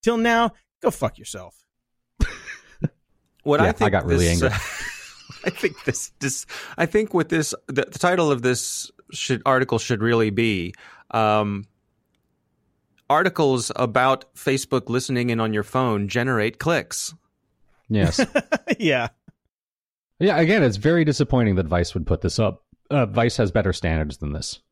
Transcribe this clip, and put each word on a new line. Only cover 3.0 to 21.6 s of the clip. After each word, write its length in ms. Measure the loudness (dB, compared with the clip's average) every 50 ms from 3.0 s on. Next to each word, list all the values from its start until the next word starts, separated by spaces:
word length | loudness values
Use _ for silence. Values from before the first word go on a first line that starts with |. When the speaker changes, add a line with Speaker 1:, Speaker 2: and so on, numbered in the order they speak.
| _ _ _ _ _ _ _ _ _
Speaker 2:
What 160 | 0 2 4
Speaker 3:
Yeah, 60 | 4
Speaker 2:
I 20 | 2
Speaker 3:
I 40 | 2
Speaker 2:
think 200 | 2 0 2 2
Speaker 3:
got 120 | 0 0
really 220 | 2 2 2 4
Speaker 2:
this, 160 | 2 2 2 2
Speaker 3:
angry. 60 | 0
Speaker 2:
uh, 120 | 0 -2
<laughs> 840 | -6 -8 -10 -10 -10 -12 -12 -14 -18 -20 -20 -20 -20 -20 -20 -8 -8
I 60 | -8
think 340 | -6 -2 -4 -4 -4 -4 -6
this, 260 | -6 -6 -6 -8 -12 _ _
this, 260 | -6 -6 -6 -6 -12 _ -16 -16 -16 -16 -4
I 100 | -4 -4
think 280 | 0 0 0 0 2 0
what 140 | 0 0 2
this, 260 | 0 -2 0 -2 -6 -10 _ -4
the, 160 | -2 -2 -2
the 140 | -2 -4 -2
title 340 | 0 0 2 2 2 2 0
of 100 | 2 2
this 480 | 0 0 0 -4 -8 -8 -10 -12 -14 _ _ _ _ -12
should, 300 | -10 -4 -4 -4 -2 2
article 320 | 2 2 2 2 2 0 -2
should 240 | 0 -2 -2 0 2
really 280 | 2 2 2 2 2
be, 440 | 2 0 0 0 0 -2 -4 -6 -10 _ -20 -20 -20 -20 -18 _ -2
um, 540 | 0 2 2 2 2 2 0 -4 -6 -8 _ _ _ _ _ _ _ _ _ _ _ _ _ _ _ _ _ _ _ _ _ _ _ _ _ _ _ _ _
"Articles 640 | 0 2 2 2 2 2 2 4 4 2 0 -4 -2
about 560 | -2 -2 0 2 2 4 4 2 0 -2 _ _
Facebook 540 | -6 -2 -2 0 0 -2 -2 -2 -4 -2 -2
listening 420 | -4 -4 -2 -2 -2 -2 0 0
in 80 | 0 0
on 140 | 0 -2 -2
your 80 | -4 -4
phone 460 | -2 -2 0 0 2 0 0 -2 -2
generate 500 | -2 -2 0 0 0 0 0 -2 -4 _
clicks." 560 | -2 0 0 0 -2 -6 -10 -10 -10 -10 -12 -16 _ _ _ _ _ _ _ _ _ _ _ _ _ _
Speaker 3:
Yes. 320 | 0 2 2 2 2 0 -2 0
Speaker 1:
<laughs> 480 | 0 -4 -2 _ -4 -4 _ -4 -4 0
Yeah. 280 | 0 0 0 0 -2 -4 _ _ _ -20 _ _ _ _ _ _ _ _ _ _ _ _ _ _ _ _ _ _
Speaker 3:
Yeah, 200 | 0 2 4 4
again, 240 | 4 4 4 4 4
it's 120 | 2 2
very 280 | 2 2 2 4 4 4
disappointing 500 | 2 2 0 0 2 2 2 4 4 4
that 120 | 2